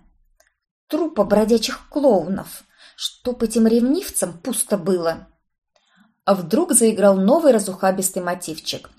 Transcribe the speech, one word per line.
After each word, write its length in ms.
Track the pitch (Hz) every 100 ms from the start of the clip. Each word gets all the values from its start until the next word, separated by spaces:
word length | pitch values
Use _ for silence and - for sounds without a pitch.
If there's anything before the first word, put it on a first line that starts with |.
| _ _ _ _ _ _ _ _ -
Трупа 360 | 302 320 320
бродячих 640 | 202 208 214 233 - - -
клоунов, 720 | 294 269 190 160 196 - - _ _ - -
чтоб 460 | - - 247 240
этим 240 | 220 226 226
ревнивцам 680 | 240 247 339 - - 185 170
пусто 380 | 262 - - 202
было!» 500 | 165 185 165 165 - _ _ _ _ _ _ _ _ _ -
А 80 |
вдруг 400 | 190 165 220 349
заиграл 420 | 247 226 208 202 190
новый 380 | 190 311 311
разухабистый 680 | 226 196 190 190 190 180 190
мотивчик. 680 | 175 180 - 156 - - -